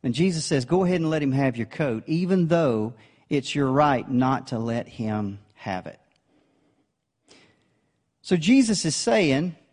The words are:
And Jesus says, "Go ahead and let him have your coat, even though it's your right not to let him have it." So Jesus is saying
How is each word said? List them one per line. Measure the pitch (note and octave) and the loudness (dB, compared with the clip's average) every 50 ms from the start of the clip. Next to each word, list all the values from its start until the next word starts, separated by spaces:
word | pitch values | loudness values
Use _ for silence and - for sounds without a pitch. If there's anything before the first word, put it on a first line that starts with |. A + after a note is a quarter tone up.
And | - C3+ A#2 | -2 -4 0
Jesus | B2 E3+ F#3+ F3 D#3+ D3 | 2 0 0 0 -2 -2
says, | - D#3+ C#3 B2 | 0 -2 -2 0
"Go | B2 E3 F#3 F#3+ | 2 0 2 2
ahead | F3 F#3 F3+ | 2 0 0
and | E3 D#3 | 0 0
let | D#3 D#3 | -2 0
him | D3 C#3 | 0 0
have | C3 C3+ C#3 C3+ A#2 A2+ | 0 0 0 0 -2 -4
your | A2+ - | -8 -8
coat, | - - D#3+ C#3 A#2 A2+ - - | -4 -4 -2 -2 -2 -4 -4 -4
even | D#3+ E3+ F3+ F3 F#3+ F#3 F3 D#3 | -2 -2 0 0 2 2 2 2
though | E3+ E3+ E3 C#3 A#2 A2 G#2+ A2+ A#2 - - - _ _ _ _ | 2 2 2 2 0 0 -2 -4 -8 -12 -20 -20 _ _ _ _
it's | - C#3+ B2+ - - | -4 -2 -2 -2 -2
your | C#3+ C#3+ C3 | 0 0 2
right | C3 C#3 D3+ D3 C#3 A#2+ - - | 2 4 4 4 2 0 -2 -2
not | B2 B2 C3 C3 C3+ B2+ A#2+ - | 0 0 2 2 0 -2 -4 -6
to | C3+ A2+ | -6 -6
let | A2+ A#2 A#2 A#2+ - - | -4 -4 -4 -4 -6 -8
him | - - A2+ A2 G#2+ G#2+ G#2 G2+ G2+ G2+ - _ _ | -10 -8 -6 -4 -2 -2 -4 -6 -8 -10 -18 _ _
have | _ - A2 F#2+ F#2 F2 | _ -10 -8 -8 -8 -8
it." | - - - _ _ _ _ _ _ _ _ _ _ _ _ _ _ _ _ _ _ _ _ _ _ _ _ _ _ - - _ _ _ _ _ _ _ _ _ _ _ _ _ _ _ _ _ | -12 -18 -18 _ _ _ _ _ _ _ _ _ _ _ _ _ _ _ _ _ _ _ _ _ _ _ _ _ _ -20 -20 _ _ _ _ _ _ _ _ _ _ _ _ _ _ _ _ _
So | - F#3+ | -2 0
Jesus | F3 D3+ F3 B3+ C4+ C4 G#3+ G#3+ E3+ - | 0 4 4 6 6 6 4 2 0 0
is | E3+ C#3+ | -2 -2
saying | - - - A#3 A3 F#3+ D3+ C3 C#3 E3 F3+ E3 _ _ _ | 0 0 2 2 4 4 4 4 2 0 -2 -6 _ _ _